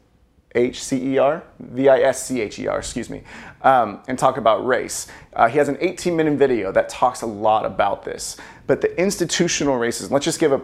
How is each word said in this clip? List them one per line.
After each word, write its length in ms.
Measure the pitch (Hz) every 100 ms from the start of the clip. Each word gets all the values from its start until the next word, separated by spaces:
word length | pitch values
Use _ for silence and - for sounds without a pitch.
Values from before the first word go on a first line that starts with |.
| _ _ _ _ _ 123
H 260 | 127 -
C 320 | - 131 131
E 40 | 131
R, 260 | 135 170 - -
V 280 | - 123 135
I 120 | 131
S 260 | 131 127 -
C 140 | 123
H 180 | 101 104
E 80 | 104
R, 120 | 98
excuse 300 | - 120 110
me, 140 | 107 - - - -
um, 400 | 131 127 107 101 -
and 100 | 127
talk 200 | 135 120
about 280 | 110 104 117
race, 400 | 117 - - - - - -
uh, 100 | 113
he 120 | 143
has 100 | 143
an 100 | 135
eighteen 360 | 180 180 180 165
minute 200 | 156 139
video 360 | 135 117 95
that 160 | 104 -
talks 340 | - 127 -
a 40 | 113
lot 380 | 101 110 107
about 400 | 107 101 101 -
this. 320 | - - - - - - -
But 140 | 110
the 120 | - 160
institutional 760 | 190 180 165 - 175 - 143 127
racism, 320 | 117 - 98
let's 140 | 139
just 160 | 165 -
give 100 | 156
a, 80 | 120